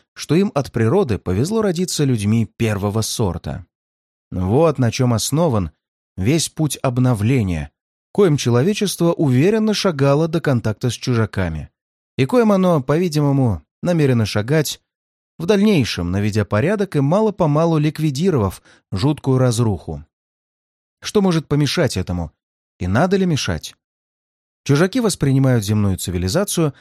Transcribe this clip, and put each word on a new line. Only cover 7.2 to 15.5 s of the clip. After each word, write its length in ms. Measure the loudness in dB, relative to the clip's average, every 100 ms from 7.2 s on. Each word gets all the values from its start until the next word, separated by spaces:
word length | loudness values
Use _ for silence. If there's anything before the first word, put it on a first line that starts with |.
| 2 0 0 -2 -6 _ _ _ _
коим 240 | 0 2 2
человечество 760 | 2 2 2 0 -2 0 0
уверенно 600 | 2 2 2 2 2 0
шагало 540 | 0 -2 0 2 2 0
до 120 | -2
контакта 500 | 0 0 -2 -2 -4
с 40 |
чужаками, 760 | -4 -2 0 0 -2 -4 -4 -10 _ _ _ _ -4
и 100 | 0
коим 260 | 2 4
оно, 300 | 4 2 2
по-видимому, 800 | 0 0 0 0 0 2 0 -2 -8 _
намерено 440 | -2 2 2 2 0
шагать 540 | -2 -2 -2 -2 -6 _ _ _ _ _ -8
в 80 |
дальнейшем, 640 | 0